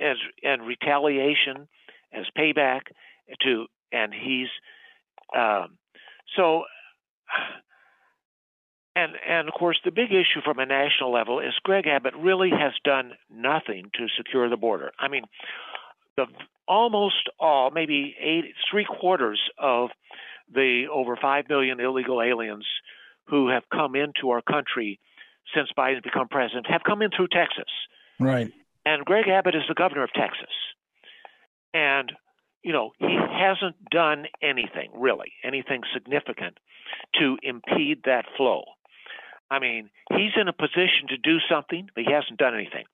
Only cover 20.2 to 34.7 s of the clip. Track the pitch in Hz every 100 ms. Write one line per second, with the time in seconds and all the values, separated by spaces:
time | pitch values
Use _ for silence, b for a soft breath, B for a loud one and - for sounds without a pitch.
20.2 | B B _ 135 131 120 139 151 123 120
21.2 | 139 143 143 143 131 127 127 131 120 123
22.2 | 120 117 110 104 104 - b b b b
23.2 | - 147 127 123 - 170 143 135 147 -
24.2 | 135 120 - 147 131 127 104 98 b b
25.2 | b b - 156 131 - 131 131 - 127
26.2 | 123 135 117 120 - 170 - 208 208 -
27.2 | 180 175 170 - - - - b b -
28.2 | 131 127 113 - _ _ 151 151 143 208
29.2 | 208 190 185 165 135 160 185 185 127 -
30.2 | 110 - - - - - _ b b b
31.2 | b b b _ _ 165 147 139 127 -
32.2 | _ _ _ _ 175 147 107 - - -
33.2 | - - 196 190 190 - - 170 160 147
34.2 | 151 - 147 131 104